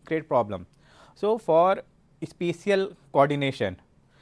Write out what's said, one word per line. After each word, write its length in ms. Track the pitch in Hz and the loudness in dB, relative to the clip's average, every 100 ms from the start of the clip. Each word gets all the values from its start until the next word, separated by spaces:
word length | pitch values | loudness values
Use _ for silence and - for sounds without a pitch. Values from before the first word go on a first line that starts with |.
| - | -6
create 240 | 160 156 | -6 0
problem. 380 | 135 107 98 90 _ _ _ - _ | 0 0 -6 -12 _ _ _ -20 _
So 240 | 202 226 | -2 -2
for 420 | - 160 180 196 - _ _ _ | 2 4 4 0 -6 _ _ _
spatial 680 | - - 175 165 202 196 190 180 _ | -16 -6 -6 -4 -2 0 0 -8 _
coordination, 680 | 147 143 147 139 - 104 90 _ _ _ _ | 2 2 2 -2 -2 -6 -6 _ _ _ _